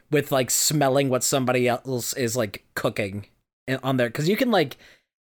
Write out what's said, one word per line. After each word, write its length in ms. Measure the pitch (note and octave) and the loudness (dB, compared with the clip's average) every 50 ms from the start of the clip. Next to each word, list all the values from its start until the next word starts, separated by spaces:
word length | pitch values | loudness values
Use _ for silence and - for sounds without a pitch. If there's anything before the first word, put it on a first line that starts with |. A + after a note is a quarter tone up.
| _ - | _ -2
with, 200 | D3 C#3+ C#3 - | -2 0 0 0
like, 180 | C#3+ C3 B2+ - | 0 0 0 0
smelling 600 | - - - - D3+ D3+ C#3 C3+ C3 C#3+ C#3 C3 | 0 0 0 2 2 2 2 4 4 2 2 2
what 140 | B2+ B2 - | 0 0 0
somebody 440 | - D3 C3+ B2+ B2 B2 B2+ B2 | 0 0 0 2 2 2 2 2
else 460 | A#2+ A#2 - - B2+ C3 A#2+ - - - | 2 0 0 -2 -4 -6 -4 -4 -6 -4
is, 240 | C#3+ B2 A2+ A2+ | -2 -2 -2 0
like, 260 | B2+ A2 G2+ - - _ _ - | -2 -2 -4 -6 -10 _ _ -6
cooking 520 | - - B2+ - - G#2 G2 G2 G2+ G2 - _ _ _ _ _ _ _ | -4 -4 -2 -2 -2 -6 -6 -6 -10 -12 -14 _ _ _ _ _ _ _
in, 120 | - C3 C3 - | -6 -6 -4 -2
on 140 | C3+ C3+ | -2 0
there. 120 | B2+ A#2+ A#2 | 0 0 0
'Cause 200 | - C#3+ D3+ F3 | -2 -2 0 0
you 80 | G#3+ | 2
can, 120 | G#3+ C4 B3 | 2 2 2
like, 280 | A3 F3+ D3+ B2+ - - - - - _ _ _ _ _ _ _ | 2 2 2 0 -4 -14 -20 -20 -20 _ _ _ _ _ _ _